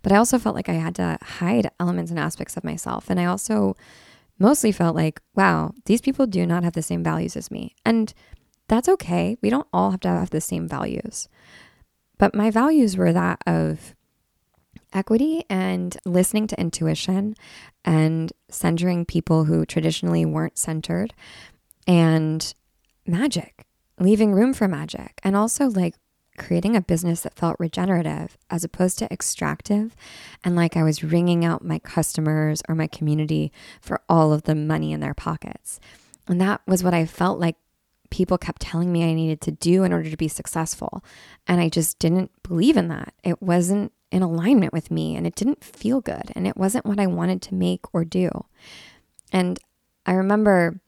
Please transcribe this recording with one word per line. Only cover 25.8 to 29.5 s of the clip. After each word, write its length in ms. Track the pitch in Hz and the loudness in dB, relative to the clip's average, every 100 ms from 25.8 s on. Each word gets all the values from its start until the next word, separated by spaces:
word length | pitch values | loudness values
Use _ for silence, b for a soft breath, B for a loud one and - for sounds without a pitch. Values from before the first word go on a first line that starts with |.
| 175 - _ _ _ - | 0 -4 _ _ _ -18
creating 380 | - 170 190 233 | -2 0 2 0
a 60 | |
business 400 | 175 165 170 170 | 2 0 0 -2
that 120 | - | -6
felt 220 | - 165 - | -4 -4 -2
regenerative 800 | 165 180 185 175 156 156 - _ _ | -4 -2 0 0 0 -6 -8 _ _
as 120 | 175 | -8
opposed 360 | - - 185 - | -8 0 0 0
to 120 | 220 | -6
extractive 840 | 185 - - 156 | -6 -6 -4 -4